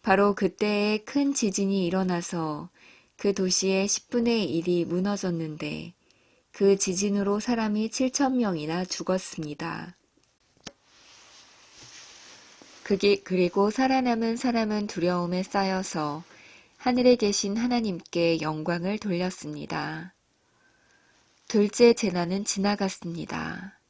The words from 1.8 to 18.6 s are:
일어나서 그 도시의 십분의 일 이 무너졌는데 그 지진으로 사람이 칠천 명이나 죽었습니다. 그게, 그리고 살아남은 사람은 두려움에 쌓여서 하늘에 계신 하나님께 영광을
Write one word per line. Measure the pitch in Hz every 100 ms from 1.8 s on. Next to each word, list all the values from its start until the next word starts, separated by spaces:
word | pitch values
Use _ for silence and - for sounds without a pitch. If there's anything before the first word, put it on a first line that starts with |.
| 175
일어나서 | 185 185 175 170 175 156 151 170 _ - - _ _
그 | 202
도시의 | 196 185 - 190 190 196
십분의 | - _ 240 233 233 175
일 | 160 175
이 | 175 165
무너졌는데 | 175 196 202 185 170 160 151 147 156 165 - _ _ _ _ _
그 | - 196 196
지진으로 | 196 180 202 202 196 202
사람이 | 226 233 220 208 220
칠천 | - 262 - 269 254
명이나 | 220 165 151 170 180
죽었습니다. | - - 185 - - 151 147 165 160 165 - _ _ _ _ _ _ - _ _ - - - - - - - - - - - - - - - - - - -
그게, | - 196 202 196
그리고 | - 185 175 196 208
살아남은 | 214 262 269 254 226 226 240
사람은 | 254 233 220 214 208
두려움에 | - 175 180 175 180
쌓여서 | 190 202 190 185 190 170 151 147 - - - - _ _
하늘에 | 254 247 247 247
계신 | 208 196 202 214
하나님께 | 247 240 220 170 - 175 170 165
영광을 | 156 156